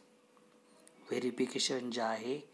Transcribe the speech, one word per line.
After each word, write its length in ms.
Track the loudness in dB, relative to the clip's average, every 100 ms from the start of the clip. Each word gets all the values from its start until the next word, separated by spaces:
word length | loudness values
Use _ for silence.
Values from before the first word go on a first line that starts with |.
| -14 -20 -20 -20 -20 -20 -20 -20 -20 -16 -4
Verification 800 | 0 0 2 0 2 0 0 0
जे 100 | 0
आहे, 400 | 0 0 -2 -4 -6